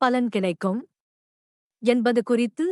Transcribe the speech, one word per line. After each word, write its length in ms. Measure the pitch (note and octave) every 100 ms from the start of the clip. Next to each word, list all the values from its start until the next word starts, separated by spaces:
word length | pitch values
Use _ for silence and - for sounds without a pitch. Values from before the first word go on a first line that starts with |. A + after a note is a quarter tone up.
பலன் 260 | B3+ B3 A#3+
கிடைக்கும்? 480 | G#3 F#3+ E3+ G3 G3+ - _ _ _ _ _ _ _ _ _
என்பது 400 | A3+ B3 A#3 A#3+
குறித்து 420 | - A#3+ A#3+ - E4